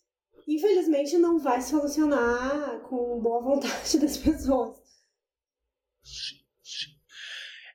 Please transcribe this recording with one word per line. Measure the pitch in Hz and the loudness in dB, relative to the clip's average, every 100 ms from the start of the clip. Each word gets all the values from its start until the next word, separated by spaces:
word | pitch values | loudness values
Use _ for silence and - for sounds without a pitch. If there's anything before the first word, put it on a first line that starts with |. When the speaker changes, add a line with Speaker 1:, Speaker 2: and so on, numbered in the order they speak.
| _ _ _ _ - | _ _ _ _ -4
Speaker 1:
infelizmente | 302 403 370 320 285 285 339 | 0 4 4 4 2 2 4
não | 339 330 | 4 4
vai | 277 247 | 2 0
solucionar | 254 302 285 294 302 269 233 240 254 294 285 226 - | 0 0 0 2 2 4 2 0 -2 -2 -4 -8 -6
com | 254 240 240 | -4 -2 -2
boa | 233 233 | 0 0
vontade | 240 277 240 - - 302 | 0 0 0 -6 -2 2
<laughs> | |
das | 285 - | 2 0
pessoas. | - 311 262 262 226 - _ _ _ _ _ _ _ _ _ _ _ _ | 0 0 0 0 0 -8 _ _ _ _ _ _ _ _ _ _ _ _
Speaker 2:
Sim, | - - - - _ _ | -18 -14 -12 -14 _ _
sim. | - - - _ _ - - - - - - | -16 -12 -12 _ _ -18 -16 -14 -16 -18 -20